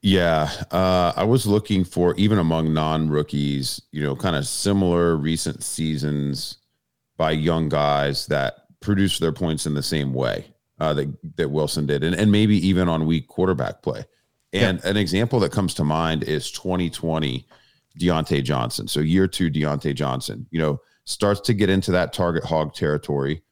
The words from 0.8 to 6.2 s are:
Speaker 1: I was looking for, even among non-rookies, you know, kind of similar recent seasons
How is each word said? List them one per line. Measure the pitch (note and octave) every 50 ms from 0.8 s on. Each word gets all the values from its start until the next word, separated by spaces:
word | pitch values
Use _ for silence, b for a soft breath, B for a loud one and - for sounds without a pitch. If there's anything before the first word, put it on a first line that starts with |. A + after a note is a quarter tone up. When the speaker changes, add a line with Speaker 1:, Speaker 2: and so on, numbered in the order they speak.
| F#2 F#2 F#2 F2+ F2+ E2+ -
Speaker 1:
I | - F#2
was | G#2+ A#2+ C3 -
looking | G#2 G2+ G#2 G#2 - G#2 F#2+ F2+
for, | - - - F2 F2 -
even | - G2 G#2+ G#2+
among | G2+ E2 D#2+ E2 D#2+ D#2+ D#2+ D#2
non-rookies, | D#2 D#2 D#2 D#2 D#2+ D#2 D2+ D2 D2+ D2 - - C#2+ C#2+ C#2+ C#2 C2+ C2+ C2 - - _ _
you | - D2+ D2
know, | C#2+ C#2
kind | C2+ - F#2 E2
of | C#2+ C#2+
similar | - - - - G2+ G2+ G2+ F#2+ F2+ F2 E2+ E2+ E2+ E2
recent | D#2 C#2+ D#2 E2 D#2 - D#2+ - - -
seasons | - - - D#2+ D#2+ D#2 C#2+ C#2 D2 D2 C#2+